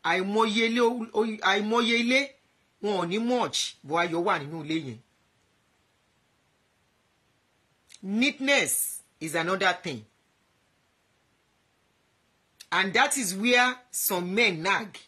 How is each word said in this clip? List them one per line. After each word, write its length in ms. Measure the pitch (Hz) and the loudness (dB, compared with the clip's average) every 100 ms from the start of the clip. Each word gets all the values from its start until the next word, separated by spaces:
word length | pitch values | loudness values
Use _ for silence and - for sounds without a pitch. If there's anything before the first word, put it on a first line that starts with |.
Àìmọye 580 | 165 180 190 214 226 208 226 | 0 0 0 2 2 2 2
ilé 140 | 233 | 4
o-, 300 | 233 247 226 | 2 0 -2
o-, 260 | 208 226 214 185 | -2 -2 0 0
àìmọye 440 | 202 214 233 233 233 | 2 2 2 2 2
ilé, 180 | 240 262 277 - _ _ _ _ | 2 2 0 -10 _ _ _ _
wọn 140 | 208 190 | -2 0
ò 40 | 170 | 0
ní 100 | 202 | -2
much, 400 | 233 247 160 - - - | 0 0 0 -2 -6 -10
but 140 | 135 165 | -4 0
ayọ̀ 200 | 175 165 180 | 0 0 0
wà 80 | 175 | -2
nínú 200 | 143 160 | -4 -10
ilé 120 | 151 160 139 | -6 -6 -6
yẹn. 120 | 113 _ _ _ _ _ _ _ _ _ _ _ _ _ _ _ _ _ _ _ _ _ _ _ _ _ _ _ _ _ - | -14 _ _ _ _ _ _ _ _ _ _ _ _ _ _ _ _ _ _ _ _ _ _ _ _ _ _ _ _ _ -14
Neatness 1000 | 190 214 277 285 262 277 160 - - - _ _ | -4 0 0 0 0 2 2 -2 -4 -8 _ _
is 140 | 160 | -6
another 380 | 165 165 190 190 175 | -2 -2 0 0 0
thing. 220 | 175 123 107 _ _ _ _ _ _ _ _ _ _ _ _ _ _ _ _ _ _ _ _ _ _ _ _ _ - | -6 -10 -14 _ _ _ _ _ _ _ _ _ _ _ _ _ _ _ _ _ _ _ _ _ _ _ _ _ -4
And 220 | 175 196 | 0 2
that 220 | 226 285 277 | 2 2 0
is 160 | 196 | -4
where 400 | 190 233 247 247 247 _ | -2 2 4 4 0 _
some 440 | - - 185 180 | -4 -2 -2 0
men 280 | 202 226 165 | 2 2 2
nag. 360 | 180 185 190 - | -2 -2 -4 -16